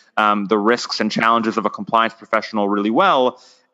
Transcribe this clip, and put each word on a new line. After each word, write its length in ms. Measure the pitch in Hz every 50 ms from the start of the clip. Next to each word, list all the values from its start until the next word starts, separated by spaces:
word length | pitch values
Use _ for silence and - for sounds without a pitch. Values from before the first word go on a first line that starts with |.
| _ _ _
um, 300 | 110 107 104 104 104 101
the 120 | 92 110 104
risks 420 | 101 113 120 120 - - - -
and 100 | 110 107
challenges 460 | - 117 113 113 117 117 110 110 104
of 100 | 113 101
a 40 | 107
compliance 440 | - - 101 - 113 113 113 110 -
professional 540 | - 107 - - 110 - - 110 107 101 98
really 220 | 104 101 101 110
well. 500 | 113 156 196 190 160 135 127 123 - - - - _ _ _ _